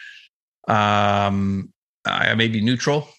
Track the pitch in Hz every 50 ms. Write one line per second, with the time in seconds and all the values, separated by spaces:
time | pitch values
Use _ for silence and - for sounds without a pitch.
0 | - - - - - _ _ _ _ _ _ _ - - 110 104 104 104 104 101
1 | 101 101 101 101 101 101 101 98 98 98 98 95 - - _ _ _ _ _ _
2 | - 98 95 - - - 110 110 113 113 110 110 104 120 127 120 - 147 143 151
3 | 147 - -